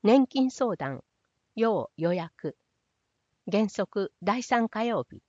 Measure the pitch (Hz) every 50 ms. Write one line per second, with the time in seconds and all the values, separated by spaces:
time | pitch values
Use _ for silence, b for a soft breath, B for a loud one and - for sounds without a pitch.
0 | - 208 226 277 262 - - 269 262 262 - - 269 233 190 - 139 135 135 127
1 | - _ _ _ _ _ _ _ _ _ _ 220 226 226 - 175 - - _ -
2 | 160 170 180 180 165 170 _ _ - 156 - _ _ _ _ _ _ _ _ _
3 | _ _ _ _ _ _ _ _ _ - 175 202 220 202 - - 196 - - 208
4 | 196 - _ _ 170 185 214 254 240 - 254 240 226 220 - 214 226 240 226 165
5 | 123 _ - - _